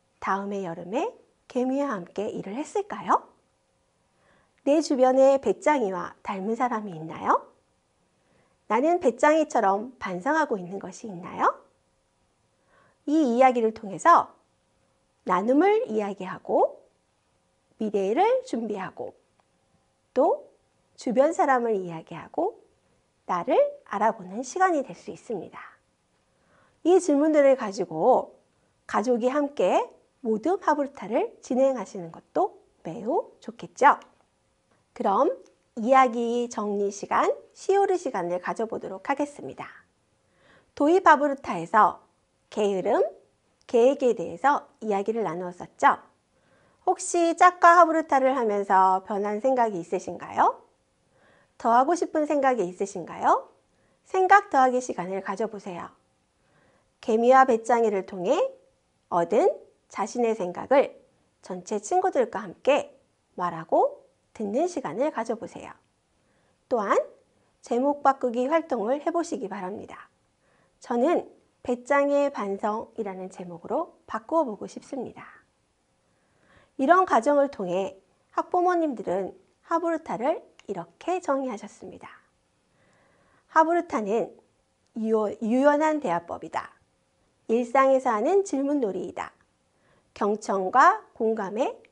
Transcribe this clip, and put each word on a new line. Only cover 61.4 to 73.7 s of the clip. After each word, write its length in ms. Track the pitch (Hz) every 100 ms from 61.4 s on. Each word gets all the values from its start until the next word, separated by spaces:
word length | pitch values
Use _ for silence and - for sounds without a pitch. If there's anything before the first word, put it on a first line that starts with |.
전체 360 | - 180 175 214
친구들과 640 | - 359 370 320 233 -
함께 580 | 208 - - 277 - - _ _ _
말하고 720 | - 180 165 165 311 508 - _ _ _
듣는 340 | - 208 220 349
시간을 440 | 330 180 165 294
가져보세요. 600 | 294 226 233 - - - - _ _ _ _ _ _ _ _ -
또한 280 | 240 202 330 605 - _ _ _ _
제목 420 | - 240 277 285
바꾸기 440 | 269 269 247 233 254
활동을 600 | 330 320 240 202 285 294
해보시기 420 | 339 330 294 214
바랍니다. 600 | 208 185 202 185 - - _ _ _ _ _ _ _
저는 500 | - 240 269 320 - - _ _
배짱의 720 | - 240 240 285 285 285 285
반성이라는 1000 | 277 202 196 214 220 269 - 202 185 185
제목으로 640 | - 180 170 180